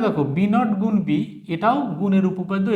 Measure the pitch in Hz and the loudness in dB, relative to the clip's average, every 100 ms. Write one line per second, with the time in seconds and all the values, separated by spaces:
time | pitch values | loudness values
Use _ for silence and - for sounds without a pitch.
0 | 220 156 135 147 202 233 220 196 220 208 | 0 0 -2 0 2 2 2 0 0 0
1 | 151 151 - - - 165 214 277 247 160 | 0 -2 -2 -8 -8 -2 0 0 -2 -2
2 | 196 190 185 185 180 196 196 | 0 2 2 -2 -4 -2 0